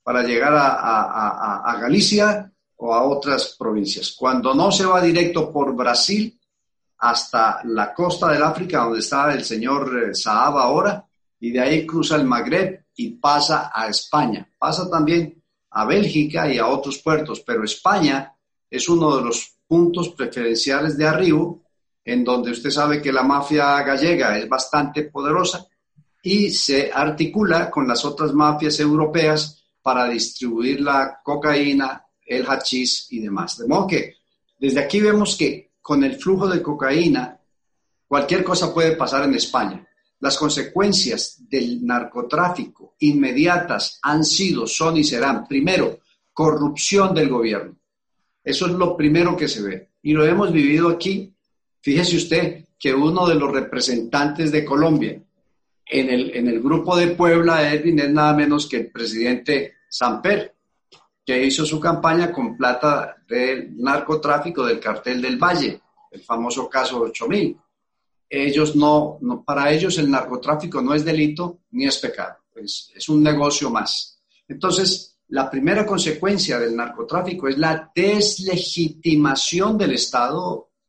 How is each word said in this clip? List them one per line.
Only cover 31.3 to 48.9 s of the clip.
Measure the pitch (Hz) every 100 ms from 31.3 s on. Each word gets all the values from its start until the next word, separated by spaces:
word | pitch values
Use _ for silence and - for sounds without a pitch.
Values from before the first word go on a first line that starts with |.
| 147 151 143 143 139 131 131 _ _
el | - 123 127
hachís | 135 - 127 123 - -
y | 117
demás. | 107 95 85 -
De | 117
modo | 156
que | - 165 - _ _ _ _ _
desde | 139 135
aquí | 139 202
vemos | 208 208 196
que | - 143 - _ _
con | - 143
el | 135
flujo | 127 180 190 196
de | 170
cocaína, | 147 147 135 151 170 131 123 - _ _ _ _ _ _ _
cualquier | 143 - 190
cosa | 175 180 170
puede | 165 160
pasar | 160 131 135
en | 143
España. | 120 - 127 101 95 - _ _ _
Las | 139 -
consecuencias | 151 143 - 180 208 - 123 - - - -
del | 135 120 120
narcotráfico | 120 120 117 123 120 151 180 175 104 _ - _
inmediatas | 147 143 135 123 170 175 - 107 - -
han | 143 151
sido, | 151 - 190 131
son | 113 - 160 165
y |
serán, | 139 120 131 110 -
primero, | 135 165 180 - - _ _ _
corrupción | - 156 151 147 - - 196 185
del | 170 143
gobierno. | 123 113 101 92 - _ _ _ _ _ _
Eso | 135 135
es | 180
lo | 175 180